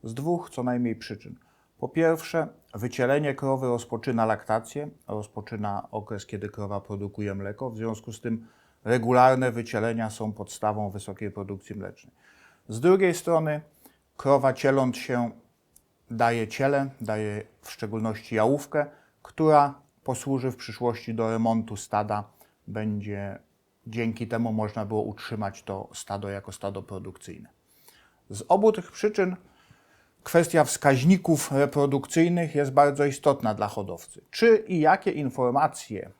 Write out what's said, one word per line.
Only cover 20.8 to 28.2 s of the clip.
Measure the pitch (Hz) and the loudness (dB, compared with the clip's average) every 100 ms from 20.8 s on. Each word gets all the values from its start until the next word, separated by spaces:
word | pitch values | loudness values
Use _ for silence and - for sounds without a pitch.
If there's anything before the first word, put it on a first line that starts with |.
| 120 113 - | -2 -2 -6
do | 113 113 | -2 -2
remontu | 113 113 113 110 104 | 0 2 2 -2 -10
stada, | - 104 104 104 104 _ _ _ - | -4 -2 -2 -4 -6 _ _ _ -12
będzie, | 107 107 104 101 101 101 95 _ _ _ _ - | -6 -4 -4 -6 -8 -8 -12 _ _ _ _ -12
dzięki | 113 113 113 113 | -4 -4 -4 -4
temu | 113 117 | -2 -2
można | 110 107 110 | -2 -2 -4
było | 101 107 | -4 -4
utrzymać | 107 104 - 107 101 - | -4 -8 -10 -6 -6 -8
to | - 98 - | -10 -10 -10
stado | - - 98 101 | -16 -10 -8 -8
jako | 98 98 | -10 -12
stado | 95 98 98 | -10 -8 -8
produkcyjne. | - 98 95 90 - 82 - _ _ _ - _ _ _ | -12 -12 -12 -16 -18 -18 -20 _ _ _ -20 _ _ _